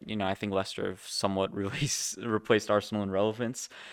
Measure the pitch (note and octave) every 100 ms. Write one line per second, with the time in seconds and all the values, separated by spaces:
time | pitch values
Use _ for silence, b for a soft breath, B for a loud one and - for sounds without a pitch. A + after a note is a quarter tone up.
0 | - G#2+ F#2+ G2 G#2 F#2+ F#2+ - G2 F#2+
1 | - - G2+ F#2+ F#2+ G2+ G2 - D3 -
2 | - - A2+ G#2+ - A2 - G#2 - G#2+
3 | G2 F#2+ G#2+ A2 A#2 - - B B